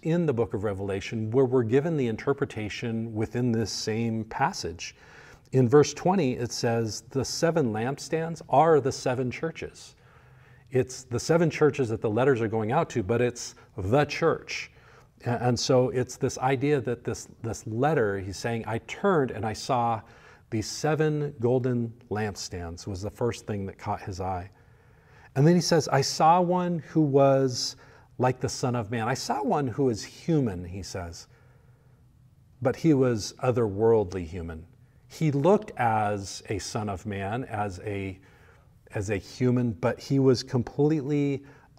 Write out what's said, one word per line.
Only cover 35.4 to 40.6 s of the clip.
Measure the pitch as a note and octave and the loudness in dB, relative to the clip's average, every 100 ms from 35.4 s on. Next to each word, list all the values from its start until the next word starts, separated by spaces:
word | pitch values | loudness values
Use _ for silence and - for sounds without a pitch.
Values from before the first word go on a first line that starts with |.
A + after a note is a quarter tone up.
| D#3 G#3 - - | 4 4 2 -2
as | A#2+ A2 G#2 G#2 G2 - - | 0 2 0 -2 -6 -12 -8
a | G#2 | -8
son | - A#2+ G#2+ | -6 -6 -6
of | F2+ G#2+ | -6 -8
man, | G2 G2 A#2+ | -6 -4 -6
as | C3 A2 G#2 F2+ | -6 -6 -6 -6
a, | G#2+ G2+ F#2+ F2+ - - - - _ _ - A2 | -6 -6 -6 -8 -16 -20 -20 -20 _ _ -10 -6
as | G2 | -2
a | G2+ | -4
human, | - - B2+ B2 A#2+ | -4 0 2 2 0
but | G2+ A#2+ - | 0 -2 -2
he | - C#3 | 0 4
was | C3+ B2 | 4 4
completely | - C3 | 2 -2